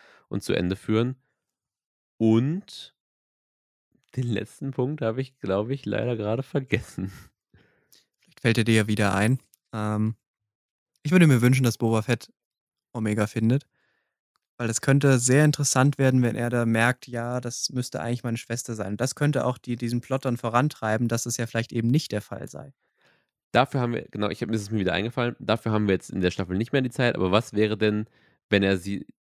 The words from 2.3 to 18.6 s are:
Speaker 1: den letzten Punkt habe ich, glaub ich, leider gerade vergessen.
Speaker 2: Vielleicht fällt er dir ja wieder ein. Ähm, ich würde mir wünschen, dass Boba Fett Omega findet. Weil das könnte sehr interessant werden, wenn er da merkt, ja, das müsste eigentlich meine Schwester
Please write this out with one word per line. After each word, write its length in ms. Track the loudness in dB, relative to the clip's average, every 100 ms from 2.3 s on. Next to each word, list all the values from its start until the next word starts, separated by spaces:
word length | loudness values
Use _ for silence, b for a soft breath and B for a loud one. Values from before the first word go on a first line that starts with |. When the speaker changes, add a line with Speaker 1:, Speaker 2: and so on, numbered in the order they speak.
| 4 2 -4 -10 -18 -20 _ _ _ _ _ _ _ _ _ _ _ _ -6
Speaker 1:
den 120 | -4
letzten 420 | -4 -6 -8 -8
Punkt 320 | -4 -4 -2
habe 180 | -4 -4
ich, 180 | -6 _
glaub 280 | -2 -2 -2
ich, 160 | -6
leider 320 | -4 -2 -2 -2
gerade 260 | -2 -4
vergessen. 680 | -2 -4 0 -2 -2 -10 -10 -10 -20 _ _ b b b b b b _
Speaker 2:
Vielleicht 200 | _ _
fällt 180 | 0 2
er 60 |
dir 100 | 4
ja 120 | 2 2
wieder 260 | 0 2
ein. 240 | 2 2 0 _ _ _
Ähm, 440 | -6 -4 -2 -2 -4 _ _ _ _ _ _ _ _
ich 80 | 2
würde 140 | 6 8
mir 140 | 6
wünschen, 220 | 6 4
dass 140 | 2 0
Boba 240 | 0 0
Fett 300 | 0 -4 -6 _ _ _ _ _ _
Omega 320 | -6 -2 0 -2
findet. 380 | 0 0 0 -2 _ _ _ _ _ _ _ _ -8
Weil 100 | -4
das 120 | -2
könnte 360 | 2 4 4 4
sehr 260 | 4 4
interessant 540 | 4 2 0 2 2 4
werden, 240 | 2 4
wenn 140 | 2 0
er 140 | -2
da 160 | -2 0
merkt, 420 | 2 2 0 -6
ja, 320 | -8 -6 -6
das 300 | -8 -8 -6
müsste 300 | -4 -4 -6
eigentlich 240 | -4 -4
meine 120 | -4 -6
Schwester 360 | -6 -8